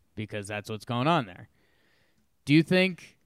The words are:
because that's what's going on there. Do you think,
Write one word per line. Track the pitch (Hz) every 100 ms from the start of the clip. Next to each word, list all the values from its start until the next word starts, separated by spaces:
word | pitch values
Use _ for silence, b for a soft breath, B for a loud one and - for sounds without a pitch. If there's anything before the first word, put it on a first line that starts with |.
| _ -
because | 104 107 101
that's | 104 107
what's | 107 -
going | 120 143
on | 170 101
there. | - - _ _ _ _ _ _ _ _ _ -
Do | 151
you |
think, | 156 185 185 170 - _